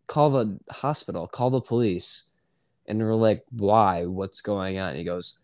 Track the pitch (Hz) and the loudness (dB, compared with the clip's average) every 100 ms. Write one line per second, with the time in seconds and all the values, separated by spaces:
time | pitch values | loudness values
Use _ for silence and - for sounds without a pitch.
0 | - - 151 135 110 95 - - 135 147 | -6 2 4 4 0 -4 -12 -6 -4 -4
1 | - 90 80 - 127 131 - 120 117 90 | -6 -8 -8 -2 0 0 0 0 2 0
2 | - - - _ _ _ _ _ - 107 | -6 -12 -14 _ _ _ _ _ -6 -2
3 | 110 110 110 104 - 117 101 107 101 87 | 0 4 4 2 -2 -2 4 6 6 2
4 | 87 92 95 - - 101 95 95 92 71 | -2 -4 -8 -8 -6 -4 -2 -4 -4 -6
5 | 85 87 87 - | -6 -6 -8 -12